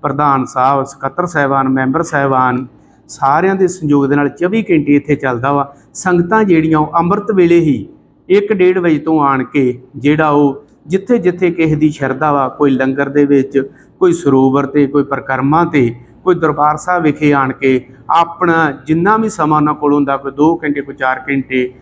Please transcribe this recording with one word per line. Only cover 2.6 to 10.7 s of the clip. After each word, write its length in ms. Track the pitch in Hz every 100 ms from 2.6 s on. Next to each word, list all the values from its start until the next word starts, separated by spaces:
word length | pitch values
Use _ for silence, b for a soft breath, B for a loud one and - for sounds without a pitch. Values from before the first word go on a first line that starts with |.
| 131 b b b _
ਸਾਰਿਆਂ 480 | - 139 147 185 190
ਦੇ 120 | 185
ਸੰਯੋਗ 380 | 180 151 143 139
ਦੇ 100 | 143
ਨਾਲ 140 | 143
ਚੌਵੀ 320 | 135 175 220
ਘੰਟੇ 340 | - 165 135 143
ਇੱਥੇ 200 | 143 147
ਚੱਲਦਾ 360 | 135 120 135
ਵਾ। 240 | 143 139 B B
ਸੰਗਤਾਂ 500 | - 190 175 170 196
ਜਿਹੜੀਆਂ 360 | 208 165 160 156
ਉਹ 180 | 151 170
ਅੰਮ੍ਰਿਤ 340 | 170 202 202
ਵੇਲੇ 280 | 196 170 170
ਹੀ 280 | 160 120 95 - _ _ -
ਇੱਕ 240 | 196 202
ਡੇਢ 240 | 208 185 185
ਵਜੇ 220 | 175 151
ਤੋਂ 220 | 156 160
ਆਣ 220 | 139 131
ਕੇ 400 | 123 147 127 120 - 143
ਜਿਹੜਾ 340 | 131 151 156
ਉਹ 340 | 147 143 135 -